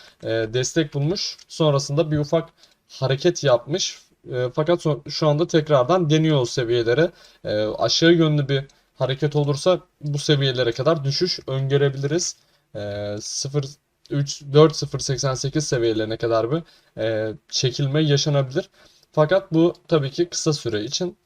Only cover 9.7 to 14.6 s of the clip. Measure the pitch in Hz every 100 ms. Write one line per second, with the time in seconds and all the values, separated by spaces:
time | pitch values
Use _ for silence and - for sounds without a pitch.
9.7 | 170 - _ 147 143 - 147 139 123 120
10.7 | 117 131 165 139 135 180 - - 135 135
11.7 | 139 143 135 139 165 - - _ _ _
12.7 | 107 104 104 104 104 - - 139 147 135
13.7 | - _ _ - 143 139 - 143 143